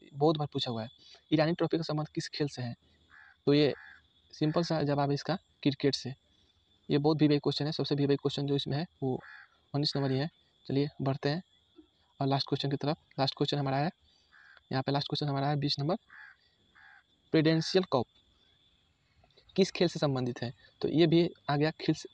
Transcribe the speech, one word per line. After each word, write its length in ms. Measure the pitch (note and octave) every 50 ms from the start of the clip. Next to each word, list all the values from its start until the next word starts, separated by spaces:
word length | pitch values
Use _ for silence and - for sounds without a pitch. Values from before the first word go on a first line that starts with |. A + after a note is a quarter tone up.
| - - D3+
बहुत 220 | C#3 D3 D#3+ E3
बार 120 | D3+ D3 -
पूछा 180 | - C#3 - C3+
हुआ 120 | A#2 A2+
है। 60 | A2 B2+ - _ - - - - _ _
ईरानी 200 | D#3 D3+ D3+ D#3+
ट्रॉफी 240 | F3 - E3 D#3 -
का 60 | E3
संबंध 260 | D#3+ - D3+ D3+ D3+ -
किस 200 | - E3 - -
खेल 200 | - - D3+ C#3
से 140 | - -
है? 120 | B2 A#2+ - - _ _ _ _ _ _ - - - - _ _ _
तो 80 | C#3 C#3+
ये 200 | D3 D3+ C3 - - - - - - _ _ _ _ _ _
सिंपल 300 | - - D#3 D3+ D#3 F3+
सा 200 | E3+ - E3 D#3
जवाब 260 | C#3+ C#3+ C#3+ C#3+ C#3+ C#3
है 60 | C#3+
इसका, 220 | D3 - - D#3+ - - _ _ _
क्रिकेट 320 | - D3 C#3 - - C#3 C3
से। 200 | - - B2 C3+ - _ _ _ _ _ _ _ _ _ _ _ _ _ -
ये 80 | C#3+ C#3+
बहुत 200 | D3 D3+ D#3+ D3
विवेक 240 | D3+ D3 D3 C#3+
क्वेश्चन 240 | - C#3+ C#3+ - C#3+
है, 60 | D3
सबसे 220 | D#3+ - C#3 - D3+
विवेक 260 | C#3+ C#3+ C#3 C#3+ -
क्वेश्चन 260 | - C#3+ - - C#3+
जो 100 | C#3 C#3
इसमें 200 | C#3 - C#3+ C#3
है 100 | C#3+ F3 - _ _
वो 180 | C3+ C3 B2+ - - - - - - - _ _ _ _ -
उन्नीस 180 | C#3+ D3 D3 -
नंबर 140 | C#3+ C#3 C3+
ही 80 | C3 C3
है। 120 | C#3+ E3 - _ _ _ _ _ _
चलिए 220 | - C3 C3+ C#3+ D3+ - -
बढ़ते 260 | - C3+ C3 - - C#3+
हैं 140 | D3 F3+ - _ _ _ _ _ _ - - _ _ _ _ _ _ -
और 60 | C#3
लास्ट 220 | C3+ C#3 C3+ - -
क्वेश्चन 220 | C#3+ - - C#3+
की 60 | C#3+
तरफ। 200 | C3 - C#3+ D#3+ - _ _ _ -
लास्ट 160 | C3+ C3+ -
क्वेश्चन 220 | - D3 - D3+ C#3+
हमारा 180 | C#3 C#3 C3+
है, 140 | C#3 D3 F3+ - _ _ _ _ _ _ _ _ - - - - - _ -
यहाँ 100 | - C3+
पे 100 | - -
लास्ट 160 | C#3 C#3+ - -
क्वेश्चन 200 | D3+ - D3+ D3
हमारा 200 | C#3 C3+ C#3 D3
है 80 | D3+
बीस 200 | C#3+ C#3 C#3+ - -
नंबर, 180 | C#3 D#3 F#3+ - _ _ - - - - - _ _ _ _ _ _ _ _ - - - - - _ _ _ _ _ _
प्रेसिडेंशियल 520 | - D#3+ D3 D#3+ D#3+ D#3+ D#3+ - - F#3+ F3+ -
कप 120 | - B2+ A2 - _ _ _ _ _ _ _ _ _ _ _ _ _ _ _ _ _ _ _ _ _ _ _ _ _ - _ _ -
किस 140 | - F#3+ -
खेल 180 | - - F3+ E3
से 100 | - -
संबंधित 440 | D#3+ C#3+ C3+ B2+ B2+ B2+ A#2 -
है? 100 | A#2+ A#2+ - _ - - _ _
तो 80 | - -
ये 180 | - D3+ E3+
भी 220 | D#3+ D#3+ E3+ F3 - - - _ -
आ 60 | C#3+
गया 140 | C#3+ D3+ D#3
खेल 240 | - - - - D#3+
से, 140 | - - -